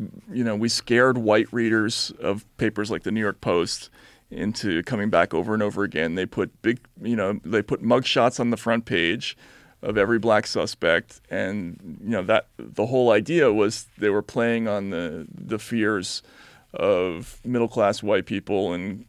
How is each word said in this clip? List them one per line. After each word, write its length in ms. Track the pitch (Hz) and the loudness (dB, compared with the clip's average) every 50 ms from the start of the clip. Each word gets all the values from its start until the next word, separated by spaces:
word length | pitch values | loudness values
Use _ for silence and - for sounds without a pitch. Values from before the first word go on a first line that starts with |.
| 107 - - - - 220 | -12 -12 -12 -18 -18 -8
you 100 | 185 127 | -4 -2
know, 140 | 120 113 107 | -2 -2 0
we 120 | 107 113 117 | 0 0 -2
scared 480 | - - - - 117 120 127 131 123 127 | -2 -4 0 2 4 6 6 6 4 2
white 340 | 113 107 107 113 - - | 4 4 4 4 4 2
readers 580 | - 120 117 110 113 110 107 113 - - - - - - | -2 -2 0 2 2 2 2 0 -2 -4 -6 -6 -8 -4
of 260 | - 87 101 107 - _ _ | -4 -2 -2 -4 -8 _ _
papers 340 | - - 107 - 104 104 107 | -2 -2 -2 0 -2 -4 -4
like 120 | 104 80 | -4 -4
the 80 | - - | -2 -2
New 100 | 107 110 | -2 0
York 220 | 107 101 98 - | -2 -2 -4 -4
Post 480 | - - 87 87 85 - - - - - _ - - - - _ _ _ | -2 0 2 2 2 0 -4 -8 -10 -18 _ -20 -20 -20 -20 _ _ _
into 520 | 76 78 87 104 107 - - 104 85 87 90 | -10 -6 -6 -4 -4 -4 -2 -2 -2 -2 -2
coming 260 | - 131 104 101 110 | -2 -4 -2 0 2
back 240 | 90 82 87 - - | 4 4 4 4 0
over 180 | 80 90 98 | -2 0 0
and 100 | 107 107 | 0 0
over 200 | 104 104 - 95 | 0 -2 -2 -2
again. 320 | 101 92 - 78 82 82 80 | -4 -2 -2 -2 -2 0 -2
They 100 | 92 92 | -4 -4
put 380 | - - - 92 - - _ | -4 -2 -4 -4 -4 -6 _
big, 180 | - 110 120 - - _ _ - | -2 -2 -2 -2 -8 _ _ -10
you 140 | - 113 120 | -6 -4 -2
know, 220 | 107 95 98 104 104 - | 0 0 -2 -2 -4 -4
they 160 | 82 113 107 | -2 0 0
put 220 | 107 - 127 - | 0 0 -4 -2
mugshots 580 | 98 113 113 131 127 - - 135 117 127 - - | 2 2 2 2 2 0 2 2 2 2 2 0
on 80 | 120 120 | -2 -2
the 80 | 117 | -2
front 300 | 104 - 117 117 117 117 | -2 -2 -2 -2 -2 -2
page 500 | - 107 87 85 85 101 127 - - - - - - - - - _ _ _ | -2 0 0 2 0 0 -2 -6 -10 -12 -14 -20 -20 -20 -20 -20 _ _ _
of 160 | - - 107 107 | -8 -2 2 2
every 200 | 98 104 117 110 | 2 4 2 2
black 280 | 101 117 107 104 - | 4 4 2 2 2
suspect, 760 | - - 104 82 - - - - 85 82 85 - - - - _ _ | 0 -2 -2 -2 -4 -4 0 2 4 4 4 0 -4 -16 -20 _ _
and, 720 | 82 98 101 92 101 104 90 85 82 - 101 - - - | -6 -4 -4 -4 -4 -6 -8 -8 -12 -14 -16 -16 -14 -10
you 80 | 101 104 | -6 -4
know, 120 | 117 95 | -2 -2
that 240 | 90 92 110 - - _ _ | 2 2 2 2 2 _ _
the 300 | - - 55 - - 107 | -16 -16 -8 -2 -2 -2
whole 240 | 120 135 127 123 120 | 0 2 4 4 6
idea 420 | 107 107 104 - 165 170 143 123 | 6 4 4 2 2 4 4 4
was 360 | 104 107 104 107 - - - - _ - | 6 4 2 2 0 -4 -12 -16 _ -2
they 120 | 104 104 | 0 0
were 120 | 98 104 | 0 0
playing 460 | 104 - - 123 117 117 117 117 113 107 | -2 -2 -2 0 0 0 0 0 -2 -2
on 220 | 104 101 98 98 | -2 -4 -4 -4
the, 360 | 90 85 87 80 78 104 - - - | -6 -6 -6 -6 -8 -10 -12 -14 -14
the 240 | - 95 - 110 104 | -16 -8 -6 -6 -6
fears 640 | - - 120 113 107 104 107 95 92 - - - - - - - - - - - _ _ | -6 -4 -2 0 0 0 0 -2 -4 -6 -8 -10 -12 -16 -20 -20 -20 -20 -20 -20 _ _
of 680 | - - 85 98 98 90 92 90 82 85 123 - - - - | -4 0 2 4 4 4 2 0 -2 -6 -10 -14 -18 -12 -6
middle-class 580 | 120 123 120 117 110 - 123 123 117 107 - | -2 0 0 0 0 2 2 2 2 2 0
white 220 | 107 104 98 95 95 | 0 0 0 0 0
people 480 | - 104 98 - - 101 95 95 87 | -2 -6 -6 -4 -2 0 0 0 0
in 320 | 87 87 92 101 95 110 - | -2 -4 -6 -6 -8 -10 -12